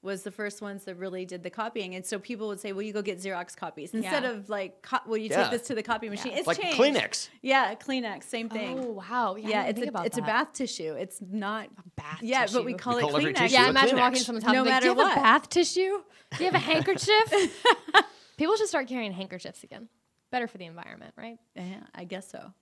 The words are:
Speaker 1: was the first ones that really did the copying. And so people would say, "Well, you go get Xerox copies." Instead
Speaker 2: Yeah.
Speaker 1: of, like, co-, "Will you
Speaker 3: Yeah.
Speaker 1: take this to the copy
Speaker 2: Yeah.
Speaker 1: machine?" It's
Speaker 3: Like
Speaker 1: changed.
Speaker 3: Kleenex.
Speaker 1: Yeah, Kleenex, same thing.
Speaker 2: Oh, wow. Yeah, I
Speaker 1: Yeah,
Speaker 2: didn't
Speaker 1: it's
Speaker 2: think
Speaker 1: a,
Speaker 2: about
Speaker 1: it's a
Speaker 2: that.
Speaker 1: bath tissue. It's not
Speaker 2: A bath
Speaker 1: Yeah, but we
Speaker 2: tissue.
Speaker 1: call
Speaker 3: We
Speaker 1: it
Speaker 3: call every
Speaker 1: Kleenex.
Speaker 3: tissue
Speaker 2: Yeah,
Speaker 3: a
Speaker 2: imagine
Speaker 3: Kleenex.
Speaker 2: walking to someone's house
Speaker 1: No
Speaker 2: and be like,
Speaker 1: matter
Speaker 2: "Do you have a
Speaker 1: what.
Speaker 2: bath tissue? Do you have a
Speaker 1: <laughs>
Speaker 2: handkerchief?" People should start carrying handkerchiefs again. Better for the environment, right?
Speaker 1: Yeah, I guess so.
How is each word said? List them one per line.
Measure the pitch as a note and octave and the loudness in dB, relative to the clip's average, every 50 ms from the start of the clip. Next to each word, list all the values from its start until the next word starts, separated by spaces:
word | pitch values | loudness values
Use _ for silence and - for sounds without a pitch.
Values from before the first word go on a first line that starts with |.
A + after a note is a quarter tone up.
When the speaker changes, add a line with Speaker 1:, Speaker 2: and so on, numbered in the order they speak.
| _ | _
Speaker 1:
was | F#3 G3 F#3+ | -8 -8 -8
the | - G#3 | -8 -12
first | F#3+ - G#3+ G#3 G#3 - | -10 -8 -8 -8 -8 -8
ones | G#3+ G3+ G3 G3 G3 | -12 -12 -12 -12 -12
that | - F#3 F3 | -14 -12 -10
really | F#3 F#3+ F3+ F#3 F#3 | -10 -8 -8 -8 -10
did | F3+ F3+ F3+ | -10 -12 -12
the | E3+ F3+ | -12 -12
copying. | F3 - A3 A3+ A#3 A#3 G3+ F#3 F3+ | -8 -6 -6 -6 -4 -6 -8 -8 -8
And | F#3 F#3 | -10 -8
so | - G#3+ G3+ | -8 -8 -8
people | G3 - B3 G#3 A3 G#3+ | -8 -8 -10 -8 -6 -8
would | G#3 F#3 | -8 -8
say, | - G#3+ G3 | -8 -10 -8
"Well, | F#3+ G#3 | -6 -8
you | G#3+ G3+ | -6 -4
go | G#3+ | -4
get | G3+ G3+ G3 F3 | -4 -4 -6 -6
Xerox | F#3 G3 F#3+ F3 F3+ - - - | -6 -6 -6 -6 -8 -10 -12 -12
copies." | - E3+ - - D3 F3 - | -12 -12 -10 -10 -14 -8 -6
Instead | A3 A3 F#3 F#3 D4 | -4 -4 0 0 0
Speaker 2:
Yeah. | B3+ B3+ | 0 -2
Speaker 1:
of, | A3+ G#3+ G3 G3 | -4 -6 -8 -6
like, | G#3+ G3+ F#3+ F#3 - _ _ | -6 -6 -6 -6 -10 _ _
co-, | - - A#3+ - - | -6 -6 -4 -4 -2
"Will | A3+ A3 | -4 -4
you | A3 A3 | -2 0
Speaker 3:
Yeah. | D3 F3+ | 2 2
Speaker 1:
take | G3 B2+ A#3 | 2 2 0
this | A#3 A#3 - | -2 -4 -4
to | C4+ | -6
the | A3 | -6
copy | G#3+ - A#3+ A3 A3+ | -2 -2 -4 -4 -4
Speaker 2:
Yeah. | A3+ | -8
Speaker 1:
machine?" | G3+ G3+ - C4 G3 | -8 -6 -6 -4 -4
It's | C4 F#4 | -4 0
Speaker 3:
Like | - - - | 0 0 0
Speaker 1:
changed. | G4+ F4 E4 E3+ | 0 -2 2 4
Speaker 3:
Kleenex. | A#3 C#4+ D4 G#3+ A#2 - - - - - _ _ | 4 4 4 2 0 0 -4 -6 -8 -8 _ _
Speaker 1:
Yeah, | - B3+ C4+ C4+ B3+ F#3+ G#3+ | -2 2 4 4 4 2 -2
Kleenex, | A#3 - - C4+ C4 A#3+ A3 G3 D#3 - | -6 -8 -6 -4 -4 -4 -4 -8 -8 -12
same | - - A#3 A3+ A3+ | -8 -8 -6 -6 -6
thing. | A3 A3 G#3+ B3+ B3+ C4 | -8 -8 -6 -6 -6 -6
Speaker 2:
Oh, | C4 A#3+ | -6 -6
wow. | A3 G3 F#3 F#3+ A3+ B3 A#3+ G#3 F#3 | -8 -10 -10 -6 -2 0 0 0 -2
Yeah, | G#3 G#3+ G#3+ | -4 -4 -2
I | |
Speaker 1:
Yeah, | A3 G#3 G3 | 0 0 0
Speaker 2:
didn't | - | 0
Speaker 1:
it's | A3 G#3+ | -2 -2
Speaker 2:
think | B3+ D4 | -4 -4
Speaker 1:
a, | |
Speaker 2:
about | B3 G3 E3+ | -4 -4 -4
Speaker 1:
it's | - - A#3+ | -4 -4 -4
a | |
Speaker 2:
that. | - - | -2 0
Speaker 1:
bath | G#3+ A#3 D4+ - - | 2 2 0 0 -4
tissue. | - C4+ A3+ - - E3+ D#3 D#3 | -6 -6 -6 -6 -6 -8 -8 -6
It's | C3 F3 F#3+ - - G#3 F3+ | -6 -8 -8 -10 -14 -12 -8
not | F#3+ G#3+ G3+ G3 G#3+ A3 G#3 - - - | -6 -6 -4 -4 -6 -6 -8 -12 -18 -20
Speaker 2:
A | F3+ F3 _ - | -20 -18 _ -14
bath | - D3+ D#3 F3 | -12 -12 -12 -10
Speaker 1:
Yeah, | A3+ A3+ B3+ C4 B3 G#3 G3+ | -4 0 2 2 2 2 2
but | B3 A#3 | 0 0
we | B3 B3 | 0 -4
Speaker 2:
tissue. | F3+ - | -6 -2
Speaker 1:
call | B3 A#3+ A#3+ | -2 0 2
Speaker 3:
We | |
Speaker 1:
it | |
Speaker 3:
call | A#3+ D3 C#3+ - | 2 2 2 2
every | D4 - - | 2 2 2
Speaker 1:
Kleenex. | - | 2
Speaker 3:
tissue | A#3+ A#3 B3+ | 2 6 8
Speaker 2:
Yeah, | B3+ B3 | 8 8
Speaker 3:
a | B3+ | 8
Speaker 2:
imagine | B3+ C4+ C4+ A#3+ C4+ B3+ | 8 6 6 6 6 6
Speaker 3:
Kleenex. | |
Speaker 2:
walking | B3 B3 B3 B3+ | 4 4 4 2
to | B3 | 0
someone's | - A#3 A3+ G#3+ | 0 -4 -2 2
house | B3 B3 | 4 4
Speaker 1:
No | C4 | 6
Speaker 2:
and | C4 | 6
be | B3+ | 6
like, | C4 | 4
Speaker 1:
matter | C4 B3 | 6 6
Speaker 2:
"Do | B3+ | 4
you | - - A4+ G4 | 6 6 6 6
have | |
a | D4+ C#4+ | 6 6
Speaker 1:
what. | C#4 | 8
Speaker 2:
bath | A3+ A#3 D4+ - - | 8 8 8 4 2
tissue? | - E4+ F4 - - F4 F#4 F#4+ G4 G4+ - _ _ - - _ - - | 2 2 2 4 2 0 0 0 0 -4 -6 _ _ -20 -18 _ -6 -2
Do | |
you | E4 | -2
have | F#4 F#4 | 2 2
a | F#4+ | 2
Speaker 1:
<laughs> | - - | 2 4
Speaker 2:
handkerchief?" | D#4+ D#4+ - - G4 - - F#4+ G#4+ G#4+ A4+ A4 - G4+ F#4+ - - - - B4 A#4 - - - D4+ F#4+ - - - - - _ _ - | 2 2 2 2 0 0 2 4 4 4 4 4 4 2 2 2 0 2 4 4 4 4 2 4 4 4 4 4 -4 -20 -20 _ _ -2
People | D4 D#4+ G#4+ G#4+ | 0 0 2 0
should | A4 G4+ | 0 0
start | - - C4 B3 | -2 -2 -4 -2
carrying | B3 B3 A3+ G#3 F#3+ | -6 -6 -6 -6 -6
handkerchiefs | F3 F#3+ F#3+ - F#3 - - - - - | -8 -10 -10 -12 -14 -14 -14 -16 -16 -20
again. | - - - A#3 A3+ _ _ _ _ _ _ _ _ | -20 -18 -18 -18 -20 _ _ _ _ _ _ _ _
Better | - B3 A#3+ A#3 | -6 -4 -4 -4
for | - G3 | -8 -14
the | F3+ | -16
environment, | E3 E3 E3+ E3+ - - - - - - - | -16 -16 -16 -16 -16 -16 -18 -18 -20 -18 -16
right? | - G3 - A3+ _ _ _ | -16 -16 -16 -18 _ _ _
Speaker 1:
Yeah, | - F3+ F3+ F#3+ G3 - - _ | -14 -12 -12 -12 -14 -16 -18 _
I | - F3+ | -16 -14
guess | F3 F#3+ F#3 G3 - | -10 -12 -12 -12 -12
so. | - - - - F#3+ _ | -16 -16 -16 -16 -20 _